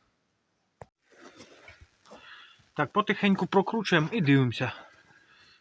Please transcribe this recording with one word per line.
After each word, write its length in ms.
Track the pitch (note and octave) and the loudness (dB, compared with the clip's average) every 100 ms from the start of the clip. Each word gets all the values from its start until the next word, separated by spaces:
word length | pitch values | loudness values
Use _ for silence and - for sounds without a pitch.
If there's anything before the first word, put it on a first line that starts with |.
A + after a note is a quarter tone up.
| _ _ _ _ _ _ _ - - _ _ _ - - - - - - - _ - - - - - _ _ | _ _ _ _ _ _ _ -20 -20 _ _ _ -20 -20 -20 -20 -20 -20 -20 _ -20 -20 -20 -20 -20 _ _
Так, 180 | - C#3+ | -6 -4
потихеньку 540 | G3+ G#3 G3+ G3+ F#3+ F#3 | -2 -2 0 0 0 0
прокручуємо 600 | F#3+ F#3 A3+ G3+ E3+ D#3+ | 0 0 -4 0 0 0
і 80 | A#3 | 0
дивимося, 520 | C#3+ C#3 B2+ A2 B2 - - _ _ _ _ _ _ _ | 2 4 2 -2 -6 -8 -18 _ _ _ _ _ _ _